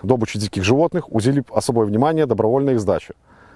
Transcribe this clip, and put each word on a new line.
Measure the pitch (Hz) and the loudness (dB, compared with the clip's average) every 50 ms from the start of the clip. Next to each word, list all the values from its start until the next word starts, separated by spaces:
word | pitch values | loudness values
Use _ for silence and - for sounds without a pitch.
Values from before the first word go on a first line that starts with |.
| - | 0
добычи | 101 131 120 110 - - | 0 0 0 0 -4 -4
диких | 104 107 101 - 98 90 | -6 -6 -6 -4 -2 0
животных | 101 127 143 170 165 - 175 - - | 2 2 2 2 0 -2 -4 -6 -4
уделив | - 110 104 131 139 143 - - | -2 0 0 0 0 0 -2 -4
особое | - 110 - - 117 117 110 | -2 -2 -2 0 0 0 0
внимание | 101 104 113 135 156 165 156 151 | 2 2 2 2 2 2 2 0
добровольной | 123 113 98 110 110 123 139 139 139 127 | 0 0 0 0 0 0 0 0 0 0
их | 113 | 0
сдаче, | 101 98 90 80 - - - _ _ _ - - - - - | 0 0 -2 -2 -4 -8 -18 _ _ _ -20 -20 -20 -20 -20